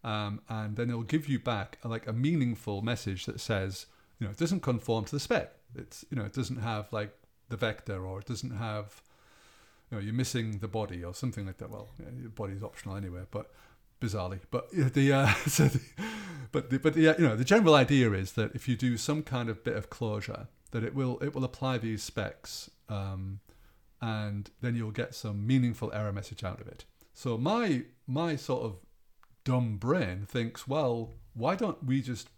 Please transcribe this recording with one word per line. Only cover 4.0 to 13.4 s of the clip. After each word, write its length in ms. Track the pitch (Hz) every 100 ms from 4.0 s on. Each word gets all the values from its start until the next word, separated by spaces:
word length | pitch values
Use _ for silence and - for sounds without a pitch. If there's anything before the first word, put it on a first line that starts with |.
| _ _
you 60 | 104
know, 60 |
it 60 | 101
doesn't 240 | 165 185
conform 440 | - 120 - 113 104
to 60 |
the 80 | 143
spec. 320 | - 233 - - _ 117
It's, 280 | - - -
you 80 | 127
know, 80 | 101
it 80 |
doesn't 280 | - 113 123
have, 300 | 110 110 104
like, 220 | 110 104 - _ _ _
the 80 | 117
vector, 460 | 117 104 - 95 92
or 140 | 95
it 60 | 101
doesn't 260 | 117 131 107
have, 440 | 113 107 101 - _ _ - - - - - _ _
you 60 | 110
know, 60 |
you're 100 | 101
missing 440 | 120 127 123 113 104
the 80 | 107
body 360 | 110 101 87
or 100 | 87
something 320 | 87 127 107 98
like 120 | 92
that. 100 | -
Well, 200 | 104 107 -
yeah, 80 | - 123
your 100 | 120
body 240 | 107 101
is 100 | 98
optional 320 | 101 - 101 98
anyway, 260 | 95 90 92
but 220 | -